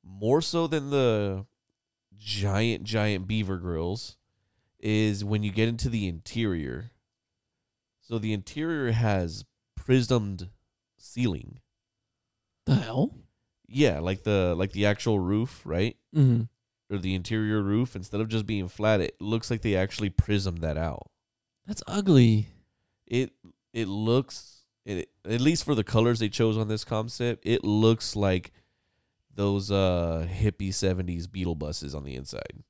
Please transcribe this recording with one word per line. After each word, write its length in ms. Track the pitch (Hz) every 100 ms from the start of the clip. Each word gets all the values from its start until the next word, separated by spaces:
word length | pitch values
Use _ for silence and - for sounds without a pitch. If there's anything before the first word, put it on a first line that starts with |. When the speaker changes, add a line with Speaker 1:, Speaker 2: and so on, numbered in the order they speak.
Speaker 1:
More 380 | 92 98 107 147
so 240 | 160 170 165
than 240 | 156 139
the 560 | 139 123 110 101 95 - _ _ _ _ _ _ 104
giant, 640 | 104 101 98 98 117 113
giant 420 | 107 110 104 98 95
Beaver 300 | 110 95 92
grills 600 | 90 80 85 113 - - _ _ _ _ _ _
is 460 | 107 107 107 101
when 180 | 101 107
you 100 | 104
get 160 | 98 113
into 200 | 117 127
the 180 | 113 98
interior. 840 | 82 - 113 110 85 69 62 117 _ _ _ _ _ _ _ _ _ _ _ _
So 80 | 113
the 140 | 110
interior 580 | 104 - 147 160 160 127
has 540 | 110 113 95 87 95 - _ _ -
prismed 720 | - 127 117 123 101 92 92 _ _ _ _ _
ceiling. 600 | - 120 123 78 - - _ _ _ _ _ _ _ _ _ _ -
Speaker 2:
The 80 |
hell? 400 | 131 113 120 220 - _ _ _ _ _
Speaker 1:
Yeah, 320 | 127 143 76
like 240 | 85 95
the, 320 | 107 101 90 85
like, 160 | 98
the 140 | 98 101
actual 340 | 101 120 104
roof, 420 | 90 104 123 -
right? 320 | - 82 110 - _
Speaker 2:
Mm-hmm. 300 | 156 131 117 113 _ _ _ _
Speaker 1:
Or 60 | 101
the 160 | 92
interior 480 | 95 90 110 107 107
roof, 320 | 98 107 127
instead 260 | 98 92 104
of 80 | 110
just 180 | 110 101
being 200 | 104 87
flat, 340 | - 107 107
it 140 | 85 -
looks 280 | 101 113 -
like 140 | 117
they 140 | 110 95
actually 340 | 98 - 104
prismed 480 | - - 104 95 85
that 180 | 80 76
out. 320 | 82 52 - _ _ _ _ _ -
Speaker 2:
That's 160 | 208 -
ugly. 640 | 202 190 143 117 110 107 - _ _ _ _ _
Speaker 1:
It, 240 | 120 131 _ 85 _ _
it 140 | 117 101
looks, 800 | 101 110 123 131 - - - _ _
it, 240 | 104 92 - _
at 160 | - 117
least 220 | 135 170
for 140 | - 127
the 80 |
colors 340 | 104 117 117 117
they 100 | 107
chose 300 | - 113 110
on 80 | 107
this 180 | 107
concept, 640 | - 110 113 - 120 113 -
it 160 | 117
looks 540 | - 104 113 113 - 104
like 340 | 98 92 - _ _ _ _ _ _ _ _
those, 380 | - 101 101 98
uh, 560 | 98 95 87 85 82 82
hippie 460 | 92 107 - 98
seventies 540 | 92 95 92 87 85 90
Beetle 260 | 95 90
buses 400 | 80 73 - 73
on 80 | 73
the 140 | 69 65
inside. 480 | 67 - - -